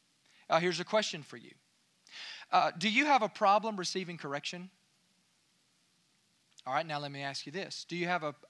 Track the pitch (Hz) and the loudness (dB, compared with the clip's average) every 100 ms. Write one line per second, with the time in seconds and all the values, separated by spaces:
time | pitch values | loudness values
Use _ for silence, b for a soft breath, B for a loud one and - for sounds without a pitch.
0 | _ _ _ b b 160 180 165 180 214 | _ _ _ b b 2 2 -2 0 0
1 | 208 165 135 123 - - _ _ _ _ | 0 -6 -12 -18 -18 -20 _ _ _ _
2 | _ B B B B 180 156 170 214 226 | _ B B B B 4 4 2 2 4
3 | 294 262 214 - 202 208 220 202 170 185 | 6 4 4 4 6 6 4 -4 -4 -4
4 | 175 165 151 139 - 180 185 _ _ _ | -6 -8 -6 -6 -6 -10 -14 _ _ _
5 | _ _ _ _ _ _ _ _ _ _ | _ _ _ _ _ _ _ _ _ _
6 | _ _ _ _ _ - 127 139 165 147 | _ _ _ _ _ -16 -4 -4 -2 -6
7 | 143 139 139 135 147 175 156 - - 175 | -6 -8 -8 -8 -10 -10 -10 -12 -8 -4
8 | 170 180 151 139 - | -2 -2 -2 -8 -14